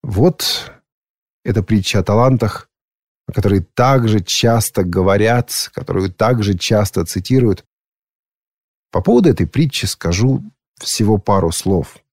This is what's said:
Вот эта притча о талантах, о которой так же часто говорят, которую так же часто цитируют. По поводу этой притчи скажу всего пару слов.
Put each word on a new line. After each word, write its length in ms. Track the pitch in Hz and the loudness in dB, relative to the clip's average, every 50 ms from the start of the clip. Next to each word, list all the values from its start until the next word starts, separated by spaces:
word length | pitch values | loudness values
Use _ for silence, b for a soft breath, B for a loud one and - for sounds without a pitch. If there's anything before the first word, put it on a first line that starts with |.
Вот 680 | - - 98 92 135 180 170 - - - - - - - - _ _ _ _ _ _ _ _ _ _ _ _ _ _ | -10 -6 0 2 2 2 2 0 -6 -6 -6 -6 -8 -14 -20 _ _ _ _ _ _ _ _ _ _ _ _ _ _
эта 180 | - 98 - | -2 -2 -2
притча 380 | 90 - 110 104 92 - - 104 | 0 0 0 0 0 0 -2 -2
о 40 | 90 | 0
талантах, 680 | - 104 113 123 135 135 110 117 104 - - - _ _ _ _ _ _ _ _ _ _ _ _ | 2 2 2 4 4 2 2 0 -4 -4 -8 -16 _ _ _ _ _ _ _ _ _ _ _ _
о 60 | - - | -6 -6
которой 280 | - 95 101 101 98 | -2 0 0 0 0
так 460 | 87 _ _ - 123 131 135 131 117 | -2 _ _ 0 2 2 4 2 2
же 160 | 110 107 104 87 | 2 0 0 -2
часто 640 | - - - - 117 117 113 104 - _ - 92 | -4 -4 0 0 2 2 2 -2 -2 _ -2 -2
говорят, 880 | 90 85 92 90 95 98 101 104 110 120 120 123 - - - - - _ | 0 0 0 2 2 2 2 2 2 2 0 -2 -4 -6 -8 -8 -8 _
которую 360 | - - - - 95 95 95 | -14 -10 -6 -4 -4 -4 -4
так 320 | 90 - 110 117 127 117 | -2 -2 0 0 0 0
же 160 | 104 101 98 | 0 -2 -2
часто 460 | 87 - - 113 104 104 - - 95 85 | -2 -2 0 0 0 0 0 -2 -4 -4
цитируют. 600 | - - 92 87 - 127 135 123 110 95 - _ _ _ _ _ _ _ _ _ _ _ _ _ _ _ _ _ _ _ _ _ _ _ _ _ _ | -4 -6 -8 -4 0 2 2 2 2 0 -2 _ _ _ _ _ _ _ _ _ _ _ _ _ _ _ _ _ _ _ _ _ _ _ _ _ _
По 100 | - - | -6 -2
поводу 260 | 95 180 233 247 196 | 0 2 4 4 4
этой 180 | 170 - - 85 | 4 2 2 -2
притчи 400 | 80 - - 165 139 - - - | -2 0 0 0 0 -2 -4 -6
скажу 560 | - - _ - 85 85 92 117 131 135 - - - _ _ _ _ _ _ | -6 -8 _ -4 -4 -2 0 0 0 0 -2 -6 -12 _ _ _ _ _ _
всего 380 | - - - - 107 104 110 | -10 -10 -4 -2 2 2 2
пару 340 | 98 - - 101 98 90 82 | 2 2 0 0 2 2 0
слов. 460 | 80 - - 92 98 90 92 - - _ _ _ | -4 -4 -2 0 0 0 -2 -4 -12 _ _ _